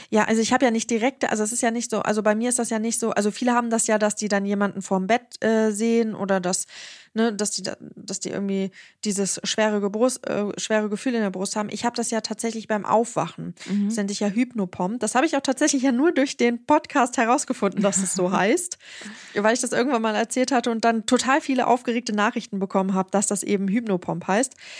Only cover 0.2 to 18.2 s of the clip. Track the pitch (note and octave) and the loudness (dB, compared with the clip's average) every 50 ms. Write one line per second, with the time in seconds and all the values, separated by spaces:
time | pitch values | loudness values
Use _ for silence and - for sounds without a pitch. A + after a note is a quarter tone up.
0.2 | G#3 - A3+ A3+ A3 - B3 B3+ C4+ A#3 A3 A3+ - - A#3+ G#3+ A3+ C#4 C4+ - | 4 4 2 2 2 2 2 4 4 4 2 2 0 0 0 0 0 0 -2 -2
1.2 | - - - G#3+ G#3+ G#3+ A#3+ A#3 B3+ A#3 A3+ A#3+ A#3 - A3 G#3 - - G#3 G#3+ | -2 -2 0 0 -2 -2 -2 -2 0 0 0 -2 -4 -4 -4 -2 0 0 0 2
2.2 | G3+ G#3+ G#3+ A3 A#3 B3 B3 B3 A#3 - A3+ A3 A3 A#3 A3+ - A#3 A3 - G#3 | 2 2 2 2 0 0 0 -2 -2 -2 -2 -2 -2 -2 -2 -2 -2 -2 0 0
3.2 | G#3 G#3 G3 - B3 B3 A#3+ A#3+ A#3 A#3 A3+ A3 - - G#3+ G#3 G#3+ G#3 - - | 0 0 0 0 0 2 2 2 2 2 0 0 2 2 2 2 2 0 0 -2
4.2 | G#3+ G3 G3+ G3 G3 G3+ G3+ G3+ G3+ G3 - G3 F#3 - G3 F#3 F#3+ F#3+ A#3 B3 | -2 0 0 0 0 0 0 0 0 0 -2 -4 -4 -2 0 0 2 2 0 0
5.2 | B3 - - - - A3 A3+ A3 A3 A3 G#3 G3+ A3+ A#3 A#3 A#3 A3+ A3 G#3 - | 0 -4 -8 -2 0 2 4 4 2 2 0 0 2 2 4 2 2 0 -2 -4
6.2 | G3 F#3+ F#3+ F#3+ F3+ F3+ F#3+ - - - - - - - - - - _ - A3 | -2 0 0 0 0 0 -2 -4 -4 -8 -12 -18 -18 -18 -20 -20 -18 _ -2 0
7.2 | A3+ A#3 G#3 G3 G#3 G#3 - - F#3 - - - - - - - - - - - | 0 0 0 -2 -2 -4 -4 -6 -6 -8 -8 -10 -12 -16 -18 -16 -12 -10 -10 -8
8.2 | - - - F#3+ G3+ G3 G3 G3 F#3+ F#3+ - - - - _ _ - G#3+ F#3+ G3 | -8 -6 -6 -4 -2 -2 -2 -2 -2 -4 -6 -10 -20 -20 _ _ -4 -2 -2 0
9.2 | G3 F#3 - - - - - A3 G#3+ G#3+ G#3 G#3 G3+ G3 G3+ G#3+ B3 C4 B3+ - | -2 -2 -4 -4 -4 -4 0 2 2 2 2 0 -2 -2 0 2 2 0 0 -2
10.2 | - - - G3+ G#3 G3 - - - - A3 G#3+ G#3+ G#3 G#3 - - C4+ A#3 A#3 | -6 -4 -2 -2 -2 -4 -4 -6 -2 0 0 0 0 0 -4 -4 -2 -2 0 0
11.2 | G#3+ F#3+ F#3+ F#3 G3 - - G#3+ G#3 - - - - A#3+ A#3+ A#3+ A3+ - A#3 A3 | 0 -2 -2 -4 -6 -4 -4 -4 -6 -6 -4 -4 -4 -2 -2 -2 -4 -2 -2 -4
12.2 | - - G#3+ - - A#3 A3 A3+ G3+ - G#3+ G#3 - - G3+ A3 A#3 - - D#3+ | -4 -4 -6 -6 -6 -6 -6 -6 -4 -4 -4 -2 0 2 2 2 2 0 -2 -4
13.2 | D#3 E3 - - E3 F3 F3 - - F3+ G3 G#3 G3+ G3+ A#3 A3 G3+ G3 G3+ - | -4 -4 -6 -10 -10 -10 -12 -10 -6 -2 -2 0 0 0 -2 -2 -4 -4 -2 -2
14.2 | G#3 G3+ F#3+ A#3+ B3+ B3 - G#3+ F#3+ F3+ - - F3+ F#3 A#3 B3 - A3+ - B3+ | -2 0 0 0 -2 -2 -2 -4 -4 -4 -4 -4 -4 -2 -2 -2 -2 0 2 2
15.2 | D#4 D#4+ D4+ C#4 - C#4+ B3+ - D4+ D4 C#4+ C4 A#3+ C#4 A#3 B3 D4 F4+ E4 C4+ | 2 2 2 0 0 0 0 2 2 2 2 2 2 2 2 4 4 2 4 2
16.2 | C#4 C4+ - - A#3+ A#3+ A#3+ A#3 - - D4+ D#4 D4+ - - C#4+ B3 C4 - C4+ | 0 0 0 0 2 2 0 0 2 2 2 2 2 2 2 2 2 2 2 2
17.2 | A3+ A3+ B3+ D4 - - B3 - G#3 G3 G3 F#3+ G3+ G3 F#3+ G3 F#3+ F3+ - F#3 | 2 2 2 2 0 -2 -2 0 -2 0 0 2 2 2 2 0 0 0 0 0